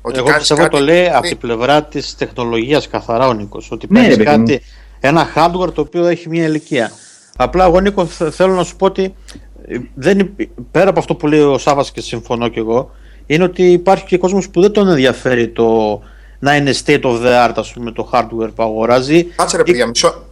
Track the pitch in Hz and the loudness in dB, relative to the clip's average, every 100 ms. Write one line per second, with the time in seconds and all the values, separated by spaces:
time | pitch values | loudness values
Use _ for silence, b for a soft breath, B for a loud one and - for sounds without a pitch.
0 | - 131 127 151 147 151 165 147 139 175 | -6 -2 0 0 0 2 2 2 2 4
1 | 180 156 170 - 123 113 127 147 151 143 | 4 2 -2 -6 -6 -2 2 2 0 -10
2 | - - 143 - 120 117 120 151 - 113 | -10 -8 -8 -6 -4 -4 0 -2 -2 -8
3 | - 117 131 113 101 - - 117 - 214 | -4 0 0 -2 -8 -14 -12 -12 0 2
4 | 226 117 107 127 113 135 b b b b | 4 4 4 2 2 0 b b b b
5 | 131 160 151 147 170 180 175 151 147 175 | 0 2 0 0 0 0 -4 -4 -6 -2
6 | 175 170 160 165 160 156 - 143 107 - | -2 -2 -4 -2 -2 -2 -4 -4 -4 -8
7 | B B B - 123 180 185 175 196 202 | B B B -4 -2 2 4 4 2 -2
8 | 165 - 156 147 185 185 170 - 190 190 | -4 -4 -8 0 0 2 -2 -2 -2 0
9 | 190 - B B B - - 127 120 - | -6 -8 B B B -20 -12 -12 -12 -4
10 | 135 196 190 - 110 - 123 151 196 170 | 0 0 0 -4 -10 -10 -4 0 2 0
11 | - 165 151 151 143 131 - 143 - - | -4 -4 0 2 2 2 0 0 -2 -8
12 | - 117 - 120 117 117 110 117 139 b | -10 -10 -6 -4 -4 -4 -2 -2 -4 b
13 | b b - 151 180 180 180 175 175 190 | b b -4 0 0 2 4 4 4 0
14 | - 175 185 196 185 170 202 208 196 156 | 0 -2 0 -2 -2 2 2 4 2 2
15 | 131 120 131 123 117 - 117 113 107 104 | 2 0 -2 0 -2 0 2 2 0 -4
16 | b b b b 135 147 139 123 - 143 | b b b b 0 0 0 -2 0 0
17 | 135 117 123 123 117 110 107 120 117 113 | 0 0 2 2 2 -2 -8 -10 -10 -10
18 | 110 127 113 113 110 - 110 110 113 123 | -4 -2 -2 -6 -8 -4 -4 -2 2 2
19 | 131 165 170 - 180 170 160 180 117 117 | 2 0 0 -4 -2 -2 0 0 0 0
20 | 101 - - | -2 -4 -20